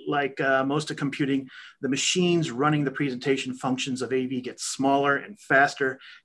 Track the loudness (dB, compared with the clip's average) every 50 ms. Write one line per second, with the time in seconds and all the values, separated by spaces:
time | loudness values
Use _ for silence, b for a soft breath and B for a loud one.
0 | -6 -2 0 0 0 -2 -2 -2 0 2 2 2 2 2 0 0 -2 -2 -4 -4
1 | -4 -4 -2 0 0 0 0 0 -2 -4 B B B B B B -4 -2 -2 0
2 | 0 0 2 2 4 4 4 2 2 0 0 0 2 2 2 2 2 0 -2 -2
3 | -2 -2 -2 -2 0 0 0 0 0 -4 -6 -4 -2 -2 -2 -2 -2 -4 -4 -4
4 | -4 -2 -2 -2 -2 -2 -4 -6 -6 -8 -8 -8 -8 -6 -4 0 2 2 4 4
5 | 4 2 2 0 -2 -6 -14 -16 -2 2 4 4 4 4 2 0 -2 -2 -2 -4
6 | B B B B B